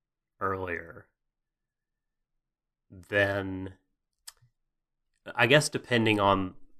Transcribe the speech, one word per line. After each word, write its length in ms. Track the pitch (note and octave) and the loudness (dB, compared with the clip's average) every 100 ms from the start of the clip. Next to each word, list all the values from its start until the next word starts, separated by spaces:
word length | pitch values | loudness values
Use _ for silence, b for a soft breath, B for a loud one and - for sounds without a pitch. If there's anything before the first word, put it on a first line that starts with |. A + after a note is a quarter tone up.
| _ _ _ - | _ _ _ -8
earlier, 680 | G2 F#2+ F#2 E2+ E2 - - _ _ _ _ _ _ _ _ _ _ _ _ _ _ _ _ _ _ | -6 -6 -8 -10 -12 -20 -20 _ _ _ _ _ _ _ _ _ _ _ _ _ _ _ _ _ _
then 840 | G2 F2 G2+ G2+ G2+ F#2+ F#2+ F#2+ F#2 _ _ _ _ - - _ _ _ _ _ _ _ _ - | -20 -2 0 2 0 -4 -8 -10 -16 _ _ _ _ -20 -20 _ _ _ _ _ _ _ _ -8
I 120 | - A#2+ | 0 4
guess 200 | D3 D3+ | 4 2
depending 520 | B2 - A#2+ A2 G#2 | -6 -2 0 2 4
on 340 | G2+ G2 F#2 - - - | 4 4 0 -10 -20 -20